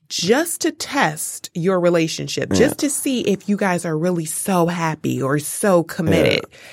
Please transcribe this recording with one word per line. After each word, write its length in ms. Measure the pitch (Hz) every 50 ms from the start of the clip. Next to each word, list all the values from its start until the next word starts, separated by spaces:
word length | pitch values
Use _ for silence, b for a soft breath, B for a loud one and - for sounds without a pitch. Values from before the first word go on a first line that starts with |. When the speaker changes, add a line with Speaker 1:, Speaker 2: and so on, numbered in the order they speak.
| _ -
Speaker 1:
just 520 | - - 175 180 233 285 339 330 - -
to 100 | - 320
test 760 | 302 - - - 262 - 208 156 151 - - - - - - - -
your 260 | 180 160 190 190 180
relationship, 680 | 175 175 175 165 160 156 - - 143 143 - - - -
Speaker 2:
Yeah. 80 | 190 190
Speaker 1:
just 200 | 240 294 - -
to 100 | 311 285
see 320 | - - - 285 262 233
if 260 | - - 190 196 -
you 80 | 202 208
guys 300 | 196 208 190 175 170 -
are 120 | 170 156
really 280 | 156 170 185 180 170 156
so 420 | 160 - - - 202 190 175 165
happy 540 | 175 175 175 165 160 151 156 - 131 127 127
or 180 | 135 131 147 147
so 440 | 147 - - - - 202 180 175 160
committed. 580 | - - - 165 160 160 - - - - - -
Speaker 2:
Yeah. 140 | - B B B B